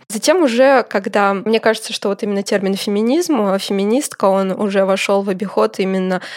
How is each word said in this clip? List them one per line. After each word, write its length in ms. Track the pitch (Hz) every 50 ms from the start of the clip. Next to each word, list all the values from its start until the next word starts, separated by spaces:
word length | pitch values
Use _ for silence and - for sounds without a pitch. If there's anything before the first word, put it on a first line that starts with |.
| _ -
Затем 340 | 202 214 - 381 403 370
уже, 420 | 330 254 226 240 262 277 277 254 214 -
когда, 460 | - 208 202 226 190 208 208 202 196
мне 260 | 190 175 214 220 220
кажется, 320 | 220 226 220 220 - -
что 160 | 208 - - 202
вот 140 | 196 -
именно 200 | 226 208 202 196
термин 320 | 196 - 214 196 196 190 196
«феминизм», 640 | 190 - 214 202 208 220 233 269 339 349 - 302 226
а, 180 | 208 196 190 196
«феминистка», 680 | - - 202 196 196 208 226 277 294 - - - -
он 260 | 196 190 196 196 190
уже 320 | 185 - 214 202 196 196 190
вошёл 380 | 190 196 196 - - 202 196
в 60 | 196 208
обиход 500 | 185 180 208 185 - 214 220 220 - -
именно 420 | 190 190 190 190 185 185 185 180 - - -